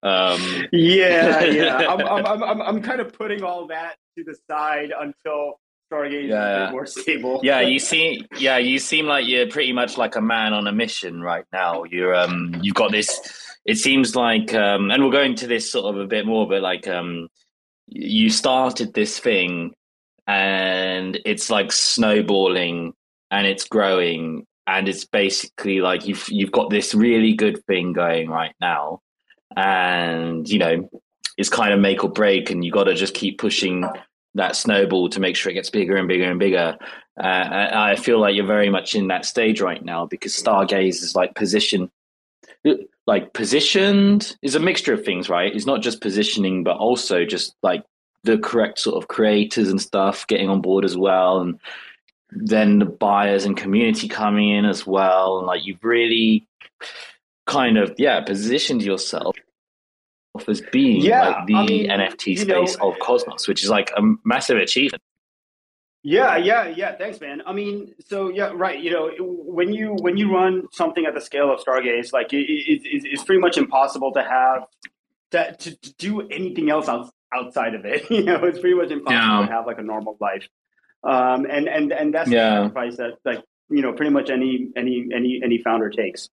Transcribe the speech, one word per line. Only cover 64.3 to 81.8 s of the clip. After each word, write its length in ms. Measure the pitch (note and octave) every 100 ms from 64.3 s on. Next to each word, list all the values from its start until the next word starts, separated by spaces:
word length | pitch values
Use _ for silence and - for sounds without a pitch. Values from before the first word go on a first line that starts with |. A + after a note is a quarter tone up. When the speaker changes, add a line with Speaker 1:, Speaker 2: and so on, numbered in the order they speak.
| B2 - A#2
Speaker 1:
achievement. 460 | F#2 - C3+ - _ _ _ _ _ _ _ _ _ _
Speaker 2:
Yeah, 360 | C#3+ F3 B3+ E3+
yeah, 320 | F3 A#3 F#3+
yeah. 260 | E3 F#3+ -
Thanks, 240 | G3+ G#3
man. 220 | D3 C#3+ F3
I 80 |
mean, 400 | F#3+ G#3 G3+ G3+ - -
so 220 | G3+ F#3+
yeah, 220 | F#3 G3
right. 260 | F3 F#3 C#3+
You 120 | E3
know, 200 | E3+ D#3+ -
when 540 | F#3 F3 D3+ F3 F3+
you, 220 | G#3+ G#3+ G#3
when 180 | F3 F#3+
you 160 | G#3
run 300 | F#3 F#3 F#3 F3+
something 340 | - E3 E3 D#3
at 80 |
the 80 | C#3+
scale 300 | C#3+ C#3 C#3+
of 60 | C3
Stargaze, 540 | - C3 B2+ A#2 A#2
like, 200 | C3 A#2
it, 120 | C#3 C#3
it, 320 | D3+ D3+ D3+
it, 200 | C#3 C#3+ C3+
it's 180 | C#3
pretty 180 | - F#3+
much 160 | F3+ E3
impossible 560 | C3+ C3+ C3+ C3+ C3+
to 100 | C3+
have 400 | B2+ B2+ C3 B2+ A#2 _ - _ _ _ _
that, 280 | E3+ D#3 E3
to, 160 | E3+ D3+
to 180 | C3+ _
do 260 | F#3+ G#3+ -
anything 400 | D3 F#3 - D3+
else 200 | D3+ D3
outs-, 220 | B2 B2 _ _
outside 400 | B2+ B2 - A2+ A2
of 100 | G2+
it. 240 | C#3+ -
<laughs> 20 |
You 120 | A3+
know, 200 | G3 E3+
it's 160 | F3+ D#3+
pretty 160 | F3+ F3+
much 160 | E3
impossible 500 | D3 C#3 A#2+ A2+ G#2+
Speaker 1:
Yeah. 40 | G2+
Speaker 2:
to 60 |
have, 140 | A#2 A#2
like, 120 | A2+
a 60 |
normal 340 | A2 G#2+ G#2+ G#2+
life. 280 | G2+ G2 - _ _ _ _ _
Um, 420 | - C3 B2+ B2+ C3+
and, 200 | D3 D#3+
and, 240 | D#3